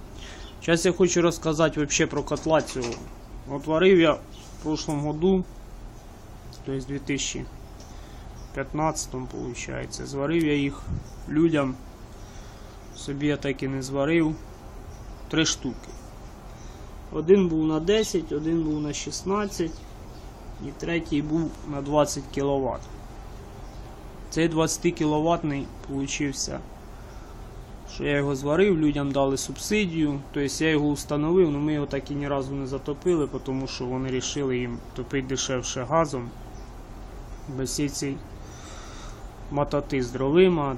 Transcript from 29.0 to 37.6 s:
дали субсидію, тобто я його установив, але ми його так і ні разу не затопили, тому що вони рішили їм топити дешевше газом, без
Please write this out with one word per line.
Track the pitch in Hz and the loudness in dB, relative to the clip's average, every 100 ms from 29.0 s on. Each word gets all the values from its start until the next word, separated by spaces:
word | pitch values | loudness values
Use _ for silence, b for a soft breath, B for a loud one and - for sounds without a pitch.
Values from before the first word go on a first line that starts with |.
| 139 | 2
дали | 139 135 135 | 4 4 2
субсидію, | - 135 - 208 196 165 151 139 139 | -2 -6 0 2 2 2 2 0 -4
тобто | 147 139 - | -2 -2 2
я | 160 | 4
його | 156 147 | 4 4
установив, | 143 - 147 156 180 175 | 0 0 0 4 6 6
але | 143 | 4
ми | 147 | 2
його | 151 143 | 0 0
так | 139 - | -2 -4
і | 143 | -4
ні | 143 | 0
разу | 143 135 139 | 0 0 -4
не | 131 | -4
затопили, | 135 139 143 180 175 139 131 131 | -4 -4 -2 2 4 2 -2 -2
тому | 131 135 | -2 -2
що | - 123 | -4 -4
вони | 127 131 | -2 0
рішили | 127 123 147 139 123 | -2 -2 -2 0 0
їм | 123 113 - - | 0 -4 -8 -8
топити | 123 139 131 | -2 -2 0
дешевше | 131 - 127 120 - | -2 0 -2 -2 -4
газом, | 120 160 160 131 120 - - - - - - - - - - - - | 2 2 2 0 -6 -8 -12 -12 -14 -14 -14 -14 -12 -12 -12 -12 -8
без | 131 | -4